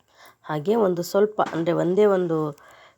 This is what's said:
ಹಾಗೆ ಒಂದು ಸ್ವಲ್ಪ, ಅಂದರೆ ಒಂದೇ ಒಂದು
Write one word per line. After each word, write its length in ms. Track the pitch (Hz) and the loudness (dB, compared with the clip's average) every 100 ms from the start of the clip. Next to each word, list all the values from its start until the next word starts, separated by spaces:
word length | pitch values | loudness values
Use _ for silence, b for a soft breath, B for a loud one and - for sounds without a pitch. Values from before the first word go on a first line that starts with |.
| _ B B B - | _ B B B -8
ಹಾಗೆ 260 | 151 147 226 196 | -6 -2 0 0
ಒಂದು 160 | 175 170 | 0 -2
ಸ್ವಲ್ಪ, 260 | 202 214 - - 160 | 0 0 0 -4 -2
ಅಂದರೆ 180 | 170 160 | -2 0
ಒಂದೇ 240 | 160 190 214 190 | 0 2 4 2
ಒಂದು 200 | 180 160 151 147 B B B | 0 -2 -4 -8 B B B